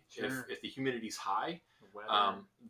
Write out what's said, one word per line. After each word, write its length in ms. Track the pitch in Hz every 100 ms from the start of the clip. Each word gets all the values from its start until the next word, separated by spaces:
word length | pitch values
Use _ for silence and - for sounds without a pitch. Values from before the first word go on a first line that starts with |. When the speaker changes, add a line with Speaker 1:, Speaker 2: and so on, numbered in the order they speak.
| _
Speaker 1:
Sure. 160 | 117 110
Speaker 2:
If, 240 | 131 123
if 120 | 120
the 60 | 107
humidity's 480 | - 135 120 110 -
high, 440 | - - 160 180 - _
Speaker 1:
The 60 | 101
weather. 160 | 104 107
Speaker 2:
um, 380 | 104 101 95 - _ 117